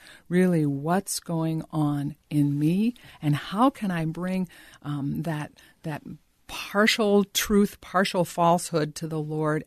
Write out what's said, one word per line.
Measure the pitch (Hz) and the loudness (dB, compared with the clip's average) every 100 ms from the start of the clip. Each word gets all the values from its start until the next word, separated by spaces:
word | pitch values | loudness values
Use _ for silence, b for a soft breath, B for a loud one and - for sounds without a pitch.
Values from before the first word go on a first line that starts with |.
| b b - | b b -2
really | 175 185 170 147 | 2 4 4 2
what's | 139 151 185 196 - | 0 0 -2 -2 -8
going | - 165 160 160 - | -4 -4 -2 -4 -4
on | 156 151 147 143 - _ | -2 0 0 -4 -8 _
in | 151 143 143 | 0 2 2
me | 151 180 226 240 B B | 2 2 0 -2 B B
and | 151 143 | 0 0
how | - 196 269 | -2 2 2
can | - 202 | 2 -4
I | 170 | -2
bring, | 160 165 180 185 180 B B B | -4 -4 -4 -2 -4 B B B
um, | 147 143 139 147 | -8 -6 -4 -4
that, | 160 151 147 - b b | -4 -6 -8 -14 b b
that | 160 147 - 151 _ _ - | -10 -10 -12 -18 _ _ -16
partial | - - 202 214 - 208 202 | -12 -4 2 2 2 4 4
truth, | 196 - - 208 202 - | 2 -2 2 4 4 0
partial | - 180 190 190 170 | -4 0 0 0 -2
falsehood | - 170 175 - 165 151 - | 2 4 4 2 -2 -2 -4
to | 160 | -6
the | 160 | -6
Lord | 151 156 156 151 | -4 -2 0 -2